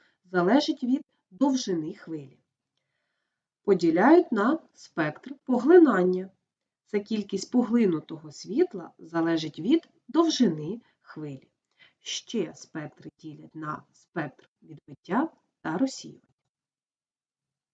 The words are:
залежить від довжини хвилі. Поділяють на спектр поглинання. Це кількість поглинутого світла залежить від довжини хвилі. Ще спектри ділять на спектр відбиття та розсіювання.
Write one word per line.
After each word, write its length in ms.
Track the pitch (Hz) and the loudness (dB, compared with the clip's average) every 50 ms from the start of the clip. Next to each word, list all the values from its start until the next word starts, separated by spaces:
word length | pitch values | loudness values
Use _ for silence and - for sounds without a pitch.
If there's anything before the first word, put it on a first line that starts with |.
| _ _ _ _ _ | _ _ _ _ _
залежить 580 | 180 185 180 175 190 240 294 302 311 294 - | _ -2 0 2 4 4 2 2 0 -4 -4
від 200 | 262 233 262 320 - _ _ _ _ _ | -2 -2 -2 -2 -4 _ _ _ _ _
довжини 640 | 190 180 262 294 262 254 - 202 180 165 151 156 - | -4 -2 0 0 0 0 -2 -4 -4 -4 -4 -6 -10
хвилі. 440 | - - 170 160 151 139 127 - _ _ _ _ _ _ _ _ _ _ _ _ _ _ _ _ _ _ _ _ _ _ _ _ _ | -14 -14 -12 -12 -12 -14 -16 -20 _ _ _ _ _ _ _ _ _ _ _ _ _ _ _ _ _ _ _ _ _ _ _ _ _
Поділяють 720 | - 208 196 180 175 165 156 175 208 269 330 359 349 - | 0 0 2 2 2 2 2 4 6 6 6 6 6 2
на 260 | 233 202 202 254 311 - - _ _ | 0 0 0 0 0 -2 -6 _ _
спектр 600 | - - - - - 156 151 - - - 262 277 - _ | -20 -20 -10 -6 -4 -4 -4 -6 -10 -14 -18 -18 -12 _
поглинання. 880 | - 247 - 220 294 359 370 320 269 208 185 180 185 185 185 190 190 _ _ _ _ _ _ _ _ _ _ _ | -4 -2 0 4 8 8 8 8 8 6 4 2 0 0 -2 -6 -10 _ _ _ _ _ _ _ _ _ _ _
Це 140 | _ - 202 | _ -4 -4
кількість 500 | 208 - 220 214 196 - 202 190 - - | -4 -4 -4 -6 -4 -4 -6 -8 -6 -2
поглинутого 840 | - 247 214 208 233 240 220 185 165 151 - - 165 156 156 151 | 0 0 0 2 2 2 2 2 0 -2 -6 -10 -14 -16 -16 -18
світла 600 | - - - 165 202 285 370 - - 185 165 - - - | -20 -16 -12 -4 0 0 0 0 -2 -10 -14 -16 -20 -20
залежить 600 | 180 160 165 165 165 165 165 156 156 156 - 160 | -14 -8 -4 -2 -2 0 -2 -2 -4 -6 -10 -6
від 300 | 160 226 320 330 - _ _ _ _ - | -2 0 0 0 0 _ _ _ _ -4
довжини 720 | - 320 339 320 - - 240 185 156 151 151 160 226 233 - _ _ _ | 0 0 2 2 2 2 2 0 0 -2 -8 -10 -10 -12 -14 _ _ _
хвилі. 480 | _ - - 156 151 147 135 135 _ _ _ _ _ _ _ _ _ _ _ _ | _ -20 -16 -14 -12 -12 -12 -14 _ _ _ _ _ _ _ _ _ _ _ _
Ще 540 | - - - - - - - 220 165 156 - | -14 -12 -12 -12 -10 -8 -6 -6 -6 -6 -10
спектри 560 | - - - - 156 151 139 - - - 156 - _ | -18 -20 -16 -14 -12 -12 -14 -16 -20 -20 -20 -20 _
ділять 360 | - 156 151 151 156 156 - | -18 -18 -18 -18 -20 -20 -16
на 280 | 156 156 151 151 - - _ | -12 -10 -10 -10 -10 -14 _
спектр 580 | _ _ _ _ - 175 147 139 - _ _ _ _ _ | _ _ _ _ -10 -8 -8 -8 -12 _ _ _ _ _
відбиття 680 | _ 160 151 147 _ - 139 - _ - 190 254 320 320 - _ _ _ _ _ | _ -20 -20 -20 _ -20 -20 -18 _ -6 -4 -4 -4 -4 -8 _ _ _ _ _
та 180 | - 160 160 196 | -10 -8 -4 -4
розсіювання. 460 | 269 262 - - - 151 - - _ _ _ _ _ _ _ _ _ _ _ _ _ _ _ _ _ _ _ _ _ _ _ _ _ _ _ _ _ _ | -4 -4 -4 -8 -18 -18 -20 -20 _ _ _ _ _ _ _ _ _ _ _ _ _ _ _ _ _ _ _ _ _ _ _ _ _ _ _ _ _ _